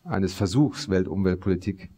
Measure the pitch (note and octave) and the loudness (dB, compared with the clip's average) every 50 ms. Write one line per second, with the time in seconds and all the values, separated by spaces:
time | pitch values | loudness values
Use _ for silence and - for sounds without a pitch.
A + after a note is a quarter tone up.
0 | - F3 C#3 F3+ G3 - - - A2 F#2 F#2 B2+ D3+ - - - - - F#2+ F#2 | -8 -4 -2 0 0 0 0 0 0 0 2 2 2 2 0 -4 -4 0 0 0
1 | F#2 - - F#2+ F#2+ F#2 F2+ F#2 - G2+ F#2 F2 - G2+ F#2+ - - - - | 0 0 0 0 0 2 0 0 0 0 0 0 -2 -4 -6 -6 -8 -18 -18